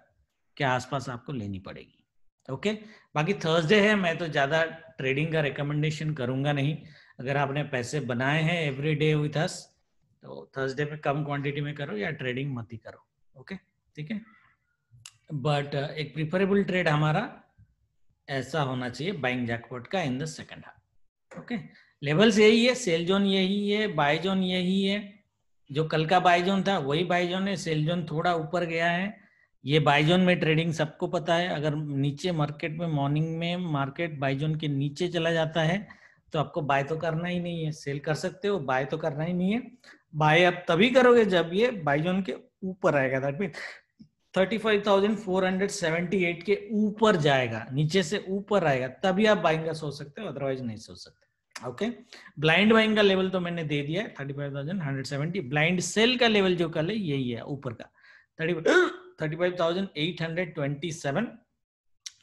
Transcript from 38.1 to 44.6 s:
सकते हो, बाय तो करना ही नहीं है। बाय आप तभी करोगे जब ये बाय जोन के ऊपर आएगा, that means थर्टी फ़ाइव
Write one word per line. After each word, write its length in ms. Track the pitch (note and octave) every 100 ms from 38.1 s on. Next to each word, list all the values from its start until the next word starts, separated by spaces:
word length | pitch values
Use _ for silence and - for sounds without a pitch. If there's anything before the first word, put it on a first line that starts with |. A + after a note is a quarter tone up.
सकते 340 | D3 F#3 - G3+
हो, 100 | G3
बाय 240 | C3+ C3
तो 120 | C#3+ D#3
करना 260 | D#3+ C#3+
ही 80 | E3
नहीं 200 | F3+ F#3
है। 100 | A#3+ - - - - _
बाय 300 | D3+ D3+ D#3+
आप 200 | F3 F3 -
तभी 200 | E3 B3
करोगे 340 | B3+ B3 A#3+
जब 260 | G#3 F3+ E3
ये 180 | F#3 A#3+
बाय 300 | G#3 D3 D3
जोन 220 | E3+ F#3+
के 120 | F#3 - - _
ऊपर 320 | F#3+ F#3 F3 C#3+
आएगा, 240 | C3 C3
that 180 | C#3 C#3+
means 160 | F#3+ - - - _ _ - _ _
थर्टी 240 | G#3 F#3+
फ़ाइव 240 | A3